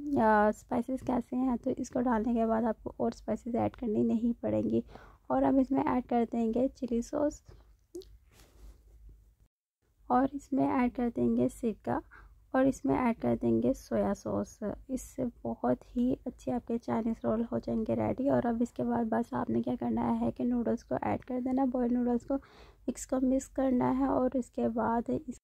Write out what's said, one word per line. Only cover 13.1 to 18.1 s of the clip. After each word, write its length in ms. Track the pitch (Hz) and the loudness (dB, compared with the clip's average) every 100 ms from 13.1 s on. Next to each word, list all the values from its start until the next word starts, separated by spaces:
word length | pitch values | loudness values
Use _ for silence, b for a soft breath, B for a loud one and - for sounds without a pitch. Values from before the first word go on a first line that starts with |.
| 233 | 0
कर 180 | 240 233 | 0 0
देंगे 380 | 240 226 240 269 | 2 2 2 0
सोया 380 | - 226 202 202 | -2 -2 0 -2
सॉस। 420 | 214 202 202 - 208 - - | -4 -4 -4 -6 -8 -8 -8
इससे 360 | 262 - - 254 - | -8 -8 -6 -6 -6
बहुत 360 | 240 233 247 247 - | -8 -2 0 0 -2
ही 300 | 247 247 269 - | -2 0 -2 -6
अच्छे 240 | - - | -8 -6
आपके 260 | 247 - 233 | -4 -4 -6
चाइनीज़ 400 | - 233 226 226 | -2 -2 -2 -2
रोल 200 | 240 220 | -2 -2
हो 160 | 233 233 | -2 -4
जाएंगे 360 | 233 233 220 226 | -2 -2 0 0
रेडी। 340 | 214 | 0